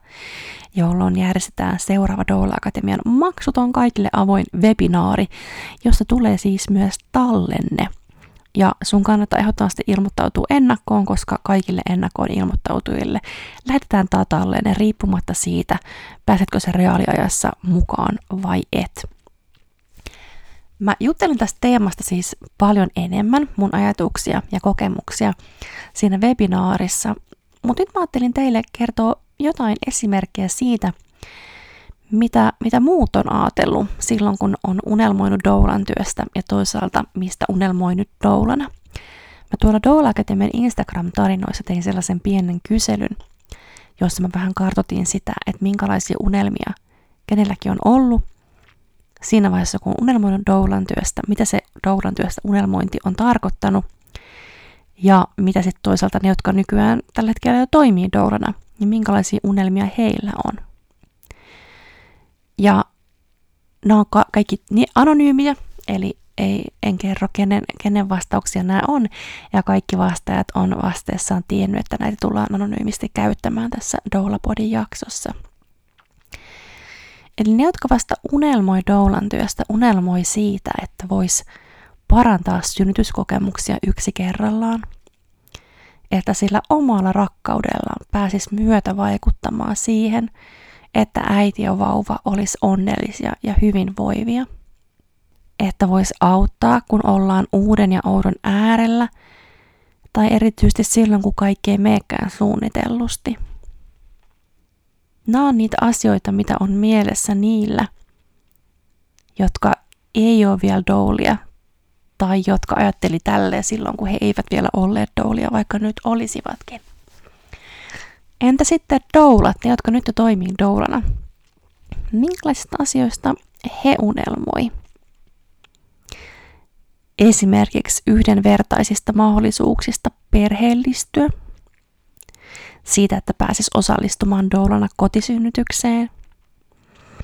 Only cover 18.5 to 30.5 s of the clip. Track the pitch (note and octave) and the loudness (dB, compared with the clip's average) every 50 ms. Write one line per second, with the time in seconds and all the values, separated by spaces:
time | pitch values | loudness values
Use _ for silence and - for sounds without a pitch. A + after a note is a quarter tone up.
18.5 | F3+ F3+ - - - - F#3 - - - - - - _ _ - _ _ _ _ | -2 -4 -4 -4 -4 -4 -4 -6 -10 -14 -14 -16 -16 _ _ -20 _ _ _ _
19.5 | _ _ _ _ _ _ _ _ - - - - - - - - - - - - | _ _ _ _ _ _ _ _ -20 -20 -20 -20 -20 -20 -20 -20 -20 -20 -20 -20
20.5 | - - - - _ - G3+ G3+ G3 - - C4+ E4+ - G4 E4+ C#4+ A3+ A3+ F#3+ | -20 -20 -20 -20 _ -4 -2 -2 -2 0 0 -2 0 0 0 0 0 0 -2 -4
21.5 | - - - B3 B3 A#3 G#3 F#3+ - - - - F#3 F3+ F3+ - - - - - | -4 -2 0 2 2 4 2 0 -2 -6 -6 -4 -4 -4 -4 -6 -10 -14 -18 -20
22.5 | _ - G3+ G3+ G#3 G3+ F#3 - - F#3 F3 F3 F3+ G3+ G#3 A3 B3+ C#4+ D4 - | _ 2 4 4 6 4 2 0 -2 -4 -4 -2 -2 -2 0 2 2 2 0 -2
23.5 | - - G3+ F#3+ - F#3 G3+ G3+ G3+ - E3+ - - - - - - F#3+ - - | -2 -2 -2 0 0 0 0 0 0 0 -2 -4 -4 -4 -4 -4 -4 -4 -4 -4
24.5 | G3+ F#3 - G3+ G3 - G3+ F#3+ F#3 - - - - - A3 G#3 F#3 - - - | -6 -2 -2 -2 0 0 -2 -4 -4 -6 -8 -10 -4 -2 -2 -2 -2 -4 -10 -20
25.5 | _ _ - - - - - - - - G#3+ G3 F#3+ F#3+ G#3+ A#3+ B3+ - G#3 F#3 | _ _ -20 -18 -18 -18 -20 -16 -4 -2 0 0 2 2 2 2 2 2 0 0
26.5 | F3+ F#3 F#3 F#3 - - F3+ F#3 - - - G#3+ G#3 - - _ - - _ _ | 0 0 0 0 0 -2 -2 -4 -4 -4 -4 -6 -6 -8 -12 _ -20 -20 _ _
27.5 | _ _ - A#3+ A#3+ - F#4+ - - F#4+ F4 - - B3+ B3 A#3+ B3 C#4 C4+ C4 | _ _ -4 -2 -2 -2 -2 -2 -2 -4 -4 -2 -2 -2 -2 0 0 0 0 2
28.5 | A#3 A3+ A#3 - - - A#3 A#3 - - A3+ A3+ - - _ _ _ - C#4 D4+ | 0 0 -2 -4 -6 -4 -4 -4 -2 0 0 0 -2 -4 _ _ _ -4 -2 -2
29.5 | E4 - B3 A3 A3 - - C4 - - A#3 G3+ G3 F#3+ F#3+ - - - F#3+ F3+ | -2 0 -2 -2 -2 -2 -4 -6 -6 -4 -2 0 0 0 -2 -4 -4 -4 -4 -4